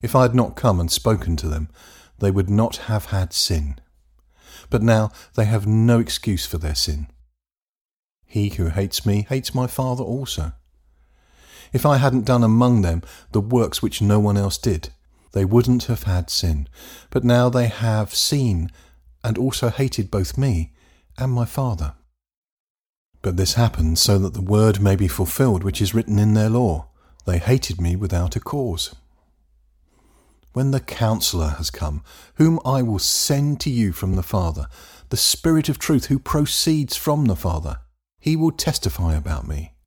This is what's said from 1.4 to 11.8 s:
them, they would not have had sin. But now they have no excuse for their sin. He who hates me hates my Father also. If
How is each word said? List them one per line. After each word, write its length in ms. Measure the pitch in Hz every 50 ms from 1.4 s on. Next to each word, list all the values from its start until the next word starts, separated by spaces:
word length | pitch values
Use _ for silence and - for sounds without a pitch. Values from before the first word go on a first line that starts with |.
| -
them, 220 | 80 76 78 76 - - - - - - - - _ _ -
they 100 | - 98
would 180 | 95 98 95 90
not 280 | 101 104 113 113 - - - -
have 180 | 107 107 -
had 280 | - - 95 92 85 -
sin. 440 | - - - 92 80 73 71 69 - - _ _ _ _ _ _ _ _ _ _ _ _ - - - - -
But 120 | - 120 104
now 300 | 113 113 110 107 107 - - - - _
they 100 | - 113
have 220 | 104 110 110 101
no 320 | 107 110 110 113 117 120 117
excuse 480 | 117 113 - - - - 101 87 -
for 100 | - -
their 180 | 82 78 76 76
sin. 340 | - - - 76 73 73 - - _ - _ _ _ _ _ _ _ _ _ _ _ _ _ _ _ _ _ _ _ _
He 240 | _ - 110 104 101
who 220 | - - 87 82
hates 340 | 78 101 98 98 - - -
me 220 | 113 101 101 104 -
hates 260 | 135 135 127 - -
my 120 | 135 127
Father 360 | 123 - - 131 127 123 123 131
also. 500 | 87 117 135 139 120 - - 78 80 - - _ _ _ _ _ _ _ _ _ _ _ _ _ _ _ _ - - - - - - -
If 100 | 131